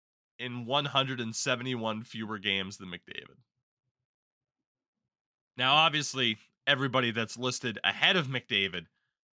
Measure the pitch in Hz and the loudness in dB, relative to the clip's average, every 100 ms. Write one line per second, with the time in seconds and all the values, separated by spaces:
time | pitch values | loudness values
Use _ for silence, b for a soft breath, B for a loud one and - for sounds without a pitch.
0 | _ _ _ - 123 123 117 143 143 139 | _ _ _ -12 -10 -8 -2 0 2 0
1 | 135 127 113 113 139 123 127 123 110 107 | 0 -2 -4 -4 -2 0 -2 -2 -2 -4
2 | 113 113 107 107 101 98 95 101 92 87 | -8 -10 -8 -4 0 0 -2 -10 -12 -14
3 | - - - _ _ _ _ _ _ _ | -12 -16 -16 _ _ _ _ _ _ _
4 | _ _ _ _ _ _ _ _ _ _ | _ _ _ _ _ _ _ _ _ _
5 | _ _ _ _ _ - 127 147 160 151 | _ _ _ _ _ 0 4 6 6 2
6 | 135 131 120 107 - _ - 135 135 131 | -2 0 0 0 -8 _ 0 2 2 2
7 | 120 113 110 117 127 - 123 104 98 - | 2 0 -4 -4 -4 -2 -4 -2 -2 2
8 | 165 185 135 131 - 101 95 87 82 _ | 4 2 0 -4 0 0 0 -2 -10 _
9 | _ _ _ | _ _ _